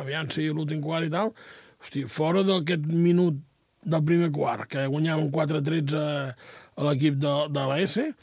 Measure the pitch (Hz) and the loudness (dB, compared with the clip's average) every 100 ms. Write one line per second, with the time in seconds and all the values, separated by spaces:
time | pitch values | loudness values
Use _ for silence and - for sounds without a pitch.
0 | 139 147 151 - 156 151 151 156 147 160 | -4 -6 -4 -2 -2 -2 -2 -4 -2 -2
1 | 165 165 220 - - - - _ - 139 | 0 0 -2 -4 -18 -20 -20 _ -10 -8
2 | 123 - 156 185 190 190 151 175 151 165 | -6 -2 2 2 4 2 0 -2 0 2
3 | 170 175 180 139 - _ _ _ - 160 | 4 6 4 2 -6 _ _ _ -2 0
4 | 151 170 170 147 135 113 117 143 135 143 | 4 4 2 0 -2 -2 -4 -4 -2 0
5 | 160 156 156 156 151 156 139 160 143 151 | 0 0 0 0 0 0 0 0 0 -2
6 | 151 147 135 123 - - - - 143 139 | -2 -4 -6 -10 -18 -20 -18 -4 0 2
7 | 151 139 147 143 151 143 135 139 190 202 | 2 2 0 0 -2 -2 -2 0 0 -2
8 | 311 - | -4 -6